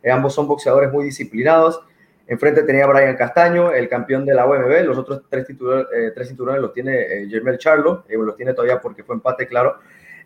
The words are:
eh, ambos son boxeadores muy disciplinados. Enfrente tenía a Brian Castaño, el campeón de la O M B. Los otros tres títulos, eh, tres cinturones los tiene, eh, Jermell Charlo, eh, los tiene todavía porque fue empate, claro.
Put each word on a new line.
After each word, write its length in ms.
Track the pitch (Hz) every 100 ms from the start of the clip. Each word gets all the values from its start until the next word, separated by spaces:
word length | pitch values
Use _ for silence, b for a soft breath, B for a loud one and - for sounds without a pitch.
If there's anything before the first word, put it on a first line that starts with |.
eh, 80 | 117
ambos 240 | 127 139
son 120 | 139 143
boxeadores 460 | 143 135 135 139
muy 140 | 143 143
disciplinados. 760 | 139 127 110 139 165 160 165 b b b b b
Enfrente 380 | 120 147 151
tenía 200 | 151 135
a 40 | 139
Brian 280 | 139 135 131
Castaño, 560 | 127 - 175 175 175
el 160 | 135 123
campeón 380 | 120 117 135 131
de 80 |
la 100 | 123
O 100 | 123
M 120 | 139 127
B. 160 | 156
Los 160 | 170 127
otros 240 | 127 139 -
tres 160 | 131 131
títulos, 400 | 131 127 131 127
eh, 220 | 117 113
tres 140 | 110 123
cinturones 320 | 127 123 139
los 140 | 117
tiene, 260 | - 135 127
eh, 280 | 110 101 101
Jermell 260 | 110 123 127
Charlo, 480 | 160 151 151 175 -
eh, 120 | 110
los 180 | 110 104
tiene 160 | 127
todavía 260 | 127 123 127
porque 240 | 120 101
fue 120 | 107
empate, 320 | 117 127 127 123
claro. 300 | 120 127 - B B B B